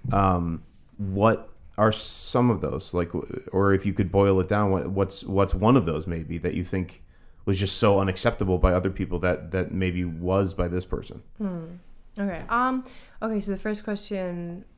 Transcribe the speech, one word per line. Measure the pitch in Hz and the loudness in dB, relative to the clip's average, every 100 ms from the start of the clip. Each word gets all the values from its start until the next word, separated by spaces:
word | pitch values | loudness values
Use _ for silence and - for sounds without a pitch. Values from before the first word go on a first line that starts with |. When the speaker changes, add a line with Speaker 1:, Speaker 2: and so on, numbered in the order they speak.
| - | 0
Speaker 1:
Um, | 98 95 90 85 82 - - - - | 2 4 2 0 -4 -10 -20 -20 -8
what | 98 95 107 - - - - - | -4 2 4 2 -4 -18 -14 2
are | 107 | 2
some | - - - - 127 123 | 2 -6 -8 -2 2 4
of | 104 | 2
those? | 76 - - | -2 -4 -4
Like, | 87 85 | -2 -2
w-, | 85 - - - | -4 -6 -10 -2
or | 92 98 | 2 4
if | 95 101 | 4 2
you | |
could | 92 92 | 0 2
boil | 98 98 95 | 4 4 4
it | 90 | 2
down, | 104 101 | 2 2
what, | 95 67 | 0 0
what's, | 98 95 - | -2 -2 -4
what's | - 95 98 98 | -2 0 2 4
one | 107 131 | 6 6
of | 82 | 4
those | 78 80 | -4 -4
maybe | 82 80 82 | -6 -6 -4
that | 87 | -2
you | 82 87 | -2 -2
think | 95 90 - - - - - - | -4 -4 -10 -20 -20 -20 -8 -2
was | 92 | 0
just | 98 - | 0 2
so | 110 98 | 4 4
unacceptable | 98 92 120 - 95 90 | 2 2 0 0 0 4
by | 92 | 4
other | 90 92 | 4 0
people | 92 90 87 | -2 -4 0
that, | 90 - 82 | 0 0 -2
that | 92 87 | -4 -2
maybe | 92 92 90 | -2 -2 -2
was | 90 82 90 95 95 | -4 -4 0 2 0
by | 90 87 | -2 -2
this | 90 | -2
person? | - - - - - - | -4 -6 -6 -16 -18 -8
Speaker 2:
Hmm. | 202 175 165 175 - - - - | -6 -6 -10 -16 -18 -20 -16 -6
Okay. | 202 165 185 | -4 -4 -2
Um, | 233 254 262 - - - - | 0 2 0 -6 -18 -20 -8
okay, | 220 214 | -4 -2
so | 202 | -2
the | 190 | -4
first | 214 208 220 | -4 -4 -4
question | 202 - 196 180 175 170 175 - | -8 -6 -6 -4 -6 -8 -12 -16